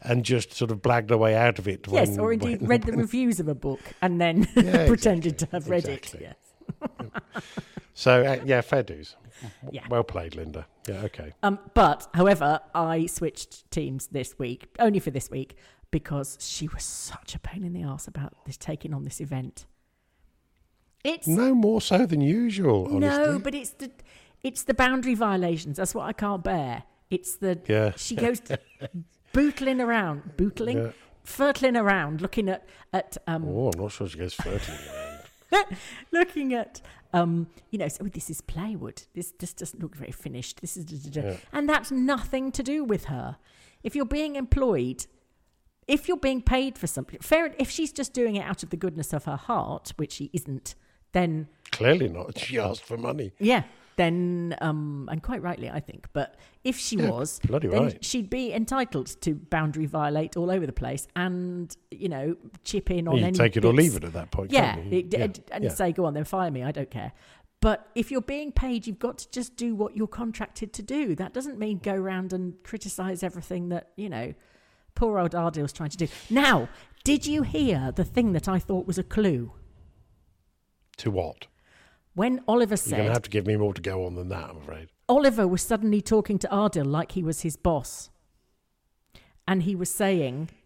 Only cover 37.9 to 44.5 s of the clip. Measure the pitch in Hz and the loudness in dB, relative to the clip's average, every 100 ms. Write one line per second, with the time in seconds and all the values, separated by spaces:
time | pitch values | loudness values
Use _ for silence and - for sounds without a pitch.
37.9 | - 208 - - 160 - 156 208 202 117 | -4 -8 -10 -10 -12 -8 -6 -6 -6 -10
38.9 | - - - 175 - 180 - 180 - 160 | -14 -16 -12 -12 -12 -14 -12 -14 -10 -12
39.9 | 143 131 127 147 127 123 - 180 185 160 | -10 -14 -12 -10 -10 -12 -12 -12 -10 -12
40.9 | 151 143 147 104 90 - 294 - 302 226 | -12 -8 -6 -4 -6 -8 -4 0 0 0
41.9 | 269 254 277 - 262 262 - 262 302 262 | 0 0 0 -2 -4 -4 -4 -4 -4 0
42.9 | 202 - 131 123 139 _ _ - _ - | -2 -2 -8 -8 -12 _ _ -20 _ -6
43.9 | 285 247 294 302 285 254 | -4 -2 -2 -2 -4 -2